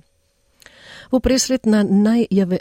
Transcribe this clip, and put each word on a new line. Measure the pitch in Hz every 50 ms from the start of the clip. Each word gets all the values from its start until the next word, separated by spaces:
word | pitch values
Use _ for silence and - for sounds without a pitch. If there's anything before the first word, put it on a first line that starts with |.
| _ _ _ _ _ _ _ _ _ _ _ _ - - - - - - - - - -
Во | - 254
пресрет | - 247 262 254 - - 262 262 -
на | 220 214 214 202
најаве-, | 185 190 202 208 214 226 233 226 - 185 196 190 175 185 -